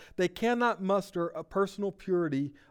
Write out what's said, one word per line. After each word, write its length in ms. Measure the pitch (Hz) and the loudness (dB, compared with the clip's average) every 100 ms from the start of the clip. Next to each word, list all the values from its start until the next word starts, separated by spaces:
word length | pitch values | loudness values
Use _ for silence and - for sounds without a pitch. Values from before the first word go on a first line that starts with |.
| - - | -10 -2
they 100 | 180 | -2
cannot 540 | 180 226 240 240 208 | 0 0 2 0 0
muster 460 | 190 202 196 180 170 | 0 0 0 -4 -4
a 160 | - | -6
personal 480 | 165 196 196 - 202 | -4 -2 -2 -2 -6
purity 600 | 190 - 175 165 139 143 - _ | -4 0 2 2 0 -2 -8 _